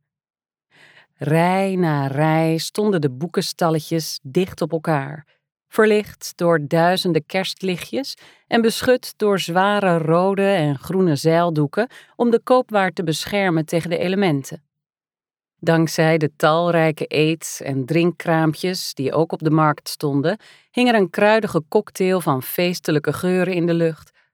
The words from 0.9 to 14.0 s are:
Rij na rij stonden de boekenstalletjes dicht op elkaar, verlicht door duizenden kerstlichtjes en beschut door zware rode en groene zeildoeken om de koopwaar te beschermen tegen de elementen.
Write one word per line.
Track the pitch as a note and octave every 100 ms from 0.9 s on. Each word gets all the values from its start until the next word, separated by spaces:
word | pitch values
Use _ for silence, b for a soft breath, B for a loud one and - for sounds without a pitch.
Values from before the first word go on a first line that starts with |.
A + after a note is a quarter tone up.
| b b
Rij | _ C#3+ D#3+ F3 F#3 G3 F#3
na | E3+ D3 C#3
rij | C3 D#3 D#3+ D#3+ D#3+
stonden | - - G#3+ F#3+
de | D3
boekenstalletjes | B2+ E3+ - - - E3+ D#3+ D#3 E3 D#3 -
dicht | C#3 C#3 F#3 -
op | D#3+
elkaar, | E3 D#3+ D3+ C3+ D3+ - _ _ _ _
verlicht | - A3 G#3 G3+ - - -
door | F3 E3 D3
duizenden | E3 E3+ F#3 F#3 D#3+ D#3
kerstlichtjes | F#3+ F#3+ - F#3+ F3+ - A3+ C4+ - b b b
en | A#3
beschut | A3+ - - B3 - -
door | G#3+ G3
zware | - E3+ G3 G#3 F#3+ E3+
rode | D3+ E3 F#3+ G3 G3
en | G3 D3+ C#3
groene | - F#3 F#3 C#3+
zeildoeken | D#3+ E3 F3 D#3+ D3 - A#3+ B B B
om | A#3+
de | A3+
koopwaar | - B3+ B3+ G#3 F#3
te | E3
beschermen | E3 D3+ - G3+ G3 D#3+ D#3
tegen | E3+ E3
de |
elementen. | E3+